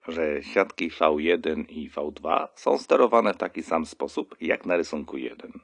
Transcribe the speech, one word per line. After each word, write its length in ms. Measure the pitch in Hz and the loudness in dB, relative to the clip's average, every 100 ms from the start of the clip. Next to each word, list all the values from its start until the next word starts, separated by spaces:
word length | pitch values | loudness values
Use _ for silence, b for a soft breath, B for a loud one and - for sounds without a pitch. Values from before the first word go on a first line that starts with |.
| - | -6
że 360 | 82 76 73 | -2 0 -2
siatki 460 | - 101 95 - 85 | 0 0 0 -2 -6
V 260 | - 80 76 | 2 2 4
jeden 480 | 78 87 82 78 76 | 2 2 2 -4 -6
i 200 | 76 71 | -10 -10
V 220 | - 76 | -6 -8
dwa 360 | 76 78 - - - | -6 0 0 0 -4
są 220 | 139 139 | 0 0
sterowane 560 | - - 123 117 107 | 2 4 6 6 4
w 40 | 92 | 0
taki 260 | 90 - | -4 -6
sam 220 | 80 82 78 | -2 -2 -2
sposób 500 | - 71 - - - | -6 -6 -6 -8 -6
jak 240 | 80 - - | -2 -2 0
na 120 | 87 | 0
rysunku 400 | 80 78 - 69 | 0 -6 -8 -8
jeden. 340 | 62 - - - | -8 -10 -16 -18